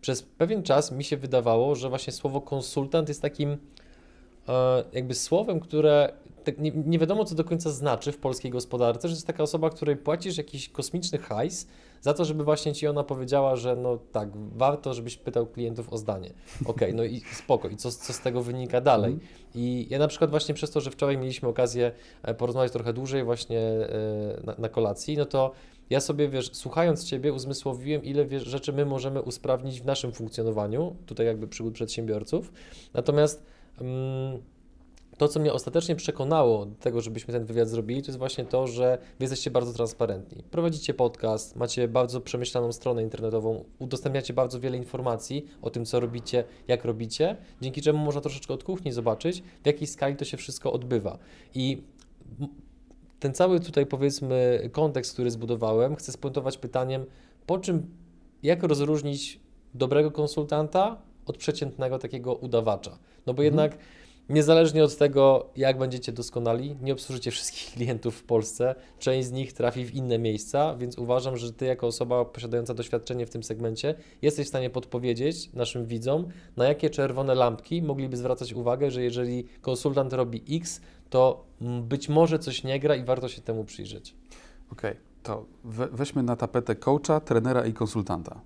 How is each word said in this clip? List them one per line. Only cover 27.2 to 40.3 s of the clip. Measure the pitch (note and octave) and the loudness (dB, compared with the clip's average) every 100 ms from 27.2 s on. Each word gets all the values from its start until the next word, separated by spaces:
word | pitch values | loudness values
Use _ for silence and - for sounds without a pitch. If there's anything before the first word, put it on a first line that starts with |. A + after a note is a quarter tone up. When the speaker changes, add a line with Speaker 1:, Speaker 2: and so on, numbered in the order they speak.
| C#3 | 0
Speaker 1:
uzmysłowiłem, | C3 B2+ C3+ C#3 B2 C3 D3+ | -2 -4 -4 -4 -6 -2 -4
ile, | - C#3+ C3+ | 0 0 0
wiesz, | C3+ | 0
rzeczy | A#2 C3+ C#3 | -4 -6 -2
my | C#3 C#3+ | 0 0
możemy | C3+ C3 C3+ | 0 -2 -4
usprawnić | B2+ B2 C#3 B2+ C3 B2+ | -4 -6 0 0 -2 -6
w | B2 | -2
naszym | C3+ B2+ | -2 -4
funkcjonowaniu, | A2+ A2+ - A2+ G#2+ G#2 A#2 F3 F3+ - | -6 -8 -2 0 0 0 -2 -2 -6 -14
tutaj | A2 A#2 | -2 0
jakby | A2 G#2+ | 0 -6
przygód | - A2+ | -6 -6
przedsiębiorców. | A2 A2+ - A2+ G#2+ G#2+ E3+ B3 - - - - | -4 -6 -4 -2 -2 0 -4 -4 -16 -20 -20 -6
Natomiast... | - A#2+ D3 D3+ D3+ - - - - | -2 2 4 4 2 -14 -20 -20 -10
Mm, | B2+ B2+ C3 C3 C3 B2+ - _ - - - - - - | -6 -4 -4 -4 -4 -6 -12 _ -20 -20 -20 -20 -20 2
to, | D3 | 2
co | D#3 | 4
mnie | D3+ | 2
ostatecznie | B2+ - D#3+ E3+ E3 | 2 0 0 0 -2
przekonało | - - C3+ D#3+ B2+ G#2+ G2+ | -2 -2 2 6 6 4 0
do | |
tego, | G#2+ C3+ A#2 | -4 -2 -2
żebyśmy | A2+ A2 - | -4 -8 -4
ten | A#2+ | -4
wywiad | A2 A#2 A2+ | -2 0 2
zrobili, | A2+ G#2+ B2+ | 0 -4 -4
to | C#3 | -6
jest | C3+ | -6
właśnie | B2+ - | -6 -6
to, | B2 B2+ C3 | -2 0 0
że | A#2 B2+ B2+ - - | 2 2 2 -4 -6
wy | |
jesteście | C3 C3 - | -4 -2 0
bardzo | B2 A#2+ | 0 0
transparentni. | A#2 A#2 - A2+ G2 - | -2 -4 0 -2 -2 -8